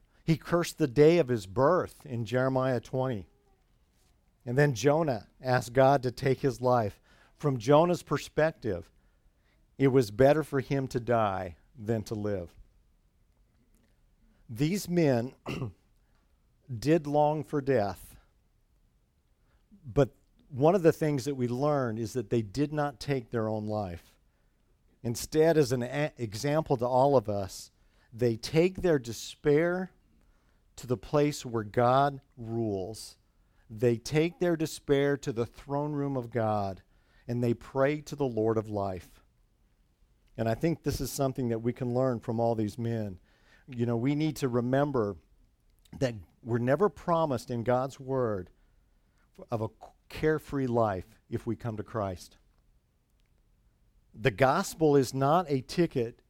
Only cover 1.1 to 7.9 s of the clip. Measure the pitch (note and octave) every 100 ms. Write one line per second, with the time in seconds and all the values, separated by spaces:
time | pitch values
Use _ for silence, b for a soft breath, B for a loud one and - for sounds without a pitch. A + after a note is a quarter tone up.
1.1 | F3 B2+ A#2+ G2 G2 C#3 F3 A2 - D3+
2.1 | A#2 A2 B2 C3 C3 C3 A#2+ - C3 C3
3.1 | A2 - _ _ _ _ _ _ _ _
4.1 | _ _ _ A#2+ B2+ D3 A#2 C3 D3+ E3
5.1 | A2 - _ B2+ B2 A2+ A#2+ C3 C#3 B2
6.1 | - C3 B2+ C#3 A2+ B2 B2 G#2 - b
7.1 | b b _ D3 C3 A2 D3 F3